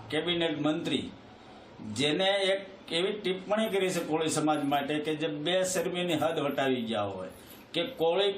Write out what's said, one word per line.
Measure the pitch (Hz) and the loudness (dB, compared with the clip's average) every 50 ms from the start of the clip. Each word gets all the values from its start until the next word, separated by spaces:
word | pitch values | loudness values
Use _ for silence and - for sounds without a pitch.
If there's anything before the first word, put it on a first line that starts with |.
| - - | -8 -4
કેબિનેટ | 147 156 160 170 175 170 165 165 151 147 143 | -4 -2 0 0 0 2 0 0 0 0 0
મંત્રી, | 151 160 170 156 160 147 117 107 - - - - - - - - - - - - - - - 110 107 107 | 0 0 0 0 -2 -2 -2 -2 -6 -10 -14 -18 -20 -20 -20 -20 -20 -20 -20 -20 -20 -16 -14 -12 -8 -2
જેને | 107 139 147 151 175 190 196 196 202 190 185 | 0 2 2 2 2 4 4 4 4 4 2
એક | 196 196 - - - - - - | 2 0 -2 -8 -14 -16 -8 -4
એવી | 160 165 185 208 214 | -2 0 0 0 0
ટિપ્પણી | 208 - 185 185 185 - 185 202 220 220 - | -2 -2 -2 -2 -2 -2 0 2 2 2 2
કરી | 185 196 190 175 | 2 2 2 2
છે | 147 170 151 143 | 2 0 0 0
કોળી | 151 160 160 151 - 156 | 0 2 2 2 2 2
સમાજ | 147 151 151 143 139 | 2 2 2 2 2
માટે | 139 143 143 139 135 147 151 151 | 2 2 2 2 0 -2 -2 0
કે | 160 156 | -2 -2
જે | 147 156 156 147 147 151 | -2 -2 -2 -4 -2 -2
બે | 170 180 185 185 | 0 2 2 2
શરમીની | 185 - 180 165 185 175 180 175 175 160 147 | 2 0 0 0 0 -2 -2 0 0 0 2
હદ | 156 165 160 156 139 | 2 0 2 2 0
વટાવી | 135 - - 135 135 131 120 113 110 | 0 0 2 2 2 2 2 0 0
ગયા | 113 107 104 101 | 0 0 -2 -2
હોય | 98 92 92 - - - - - - - - - - | -4 -6 -8 -10 -12 -14 -18 -20 -20 -20 -18 -6 -4
કે | 156 170 262 - - | -4 -4 -4 -2 0
કોળી | 160 165 170 185 202 202 196 | 2 2 4 4 2 2 2